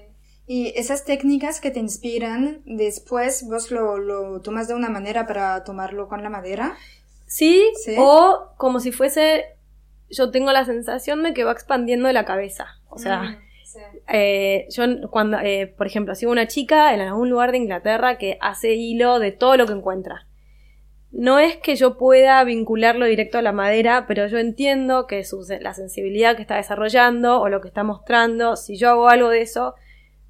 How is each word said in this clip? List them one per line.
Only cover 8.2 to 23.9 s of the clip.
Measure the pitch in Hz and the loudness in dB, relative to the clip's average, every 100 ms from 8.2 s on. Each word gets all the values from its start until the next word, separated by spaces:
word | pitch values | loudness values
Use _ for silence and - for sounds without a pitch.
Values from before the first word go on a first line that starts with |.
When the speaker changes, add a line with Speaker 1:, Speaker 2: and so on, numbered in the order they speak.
| 370 370 - _ | 8 4 -4 _
Speaker 2:
como | 262 247 | -2 -2
si | 247 | -4
fuese, | 240 269 311 311 - - _ _ _ _ _ _ | -2 0 2 2 2 -2 _ _ _ _ _ _
yo | - 254 | -4 0
tengo | 254 269 | 0 2
la | 269 | 2
sensación | 254 233 233 247 269 302 | 0 -6 -6 -8 -4 -4
de | 330 | -2
que | 262 | -2
va | 233 | -2
expandiendo | 240 - 262 240 247 262 | -4 -2 -2 0 0 2
la | 254 | 0
cabeza, | 208 190 196 - - - _ | 0 -6 -6 -12 -16 -18 _
o | 202 | -12
sea, | 190 190 | -6 -6
Speaker 1:
Mm, | 190 - _ - | -6 -12 _ -20
sí. | - 220 208 - - | -20 -20 -20 -20 -4
Speaker 2:
eh, | 220 202 196 196 196 - | 0 2 0 0 -2 -4
yo | - | -4
n-, | 247 - - | -2 -2 -4
cuando, | 226 214 214 | -2 0 0
eh, | 202 196 190 - | -2 -2 -6 -6
por | 196 | -6
ejemplo, | 214 196 | -4 -6
sigo | 190 233 | -4 -2
una | 240 226 | 0 0
chica | 294 247 311 302 | -4 2 4 6
en | 214 | 4
algún | 190 208 247 | -2 -2 0
lugar | 240 247 | 2 2
de | 254 | 0
Inglaterra | 226 180 214 220 254 247 | -2 -4 -2 0 0 0
que | 196 - | -6 -4
hace | - 196 226 | -6 -2 -2
hilo | 220 233 233 240 247 | -2 -2 0 2 2
de | 208 | 0
todo | 196 254 262 | 2 2 4
lo | 226 | 2
que | |
encuentra. | 202 185 185 190 180 _ _ _ _ _ _ _ _ _ | -2 -6 -6 -10 -14 _ _ _ _ _ _ _ _ _
No | - 247 277 | -2 2 4
es | 320 311 | 4 2
que | - | -4
yo | 285 254 254 | 2 2 2
pueda | 262 262 262 262 | 6 8 8 6
vincularlo | 254 226 220 220 226 240 233 | 4 0 -2 2 2 2 2
directo | 220 214 240 | 0 0 -2
a | |
la | 233 | -2
madera, | 202 196 220 226 | 0 0 2 2